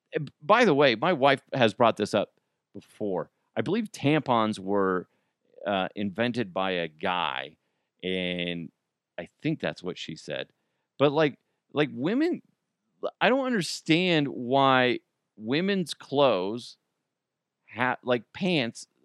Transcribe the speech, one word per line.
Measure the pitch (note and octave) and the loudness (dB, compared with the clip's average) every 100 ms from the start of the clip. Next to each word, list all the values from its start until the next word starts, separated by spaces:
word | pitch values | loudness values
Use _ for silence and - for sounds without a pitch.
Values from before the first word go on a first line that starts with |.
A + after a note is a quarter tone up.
| _ | _
Eh, | D#3+ | -8
b-, | C#3 - | -8 -8
by | D3+ A#3+ | 2 4
the | A3 | 6
way, | C#3 C#3+ | 6 4
my | A2 E3 | 4 0
wife | D3+ C#3 C#3 - | 2 2 2 -2
has | C3+ A2+ | 2 2
brought | - A2+ G#2 | 6 2 4
this | G#2 | 0
up | G#2 F#2 _ _ _ _ | 0 -2 _ _ _ _
before. | G2+ - _ G#2 F2 C#2+ _ _ | -20 -20 _ -6 -4 -6 _ _
I | A2+ | -6
believe | A2+ A3 G#3+ | -2 -2 -4
tampons | - C#3 D3+ C#3 A#2 G#2+ G2 | -2 0 2 2 2 0 -2
were, | F#2 G2+ F#2+ F#2 - _ _ _ _ - - | -2 0 2 0 -4 _ _ _ _ -10 -4
uh, | F#2+ F#2 | -2 -2
invented | - G2+ F2+ A#2+ A#2+ G2+ | -4 -6 -2 -2 -2 -4
by | F2+ F#2+ | -4 -2
a | F2 E2+ | -2 -4
guy, | D#2 F#2 F2+ D#2 C2 C#2 - _ _ _ _ | -6 -4 -2 -2 -6 -10 -16 _ _ _ _
and | F#2 F#2 F2+ F2 F2 E2+ E2 - _ _ _ - | -6 -4 -4 -4 -6 -6 -10 -16 _ _ _ -16
I | E2+ _ | -16 _
think | D#3 D#3+ | -6 -4
that's | D#2+ - | -6 -6
what | F2+ - | -10 -10
she | - D#2 | -12 -14
said. | - C2+ C#2+ _ _ _ _ - | -10 -10 -10 _ _ _ _ 0
But, | C#3+ | 2
like, | D3 D#3 G#2+ _ _ _ | 4 0 -2 _ _ _
like, | C#3 D3 | -4 -2
women, | A#2 D3+ B3 E4+ - - _ _ _ _ _ - - | -2 -2 0 -2 -4 -10 _ _ _ _ _ -12 -2
I | F3+ | 0
don't | C4+ | 0
understand | C4 A3+ D3+ - - D#3+ F#3 D#3+ C#3 | 0 -2 -4 -6 0 2 4 2 0
why | G2+ A#2+ C3+ C3+ C3 B2 - - _ _ - | -4 0 2 4 4 4 0 -6 _ _ -14
women's | A2 D3 F#3+ G3 D3+ | -4 -2 0 -2 -4
clothes | - - C#3 C#3 F#2+ F#2+ A#2+ - - _ _ _ _ _ _ _ _ _ | -8 -4 2 4 2 -2 -6 -12 -20 _ _ _ _ _ _ _ _ _
ha-, | G#2+ B2+ - | -2 -2 -2
like, | A#2+ A#2+ - | -2 -2 -2
pants, | - F#3 D#3+ A2+ - - _ | -6 0 0 0 -6 -18 _